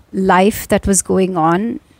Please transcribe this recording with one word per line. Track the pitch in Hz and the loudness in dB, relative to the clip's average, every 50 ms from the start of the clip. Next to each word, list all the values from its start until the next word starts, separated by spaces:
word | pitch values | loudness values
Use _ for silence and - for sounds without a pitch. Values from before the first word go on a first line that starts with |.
| _ _ | _ _
life | - 196 190 190 180 185 190 220 - - - - | -6 -2 0 2 4 4 4 2 0 -2 -4 -2
that | 214 196 - | -2 -2 0
was | 196 196 - | 0 -2 -2
going | - - 185 190 190 185 185 | -2 -2 0 0 0 0 0
on | 160 156 165 170 190 220 233 - - _ _ _ | 0 0 0 0 0 -2 -4 -8 -10 _ _ _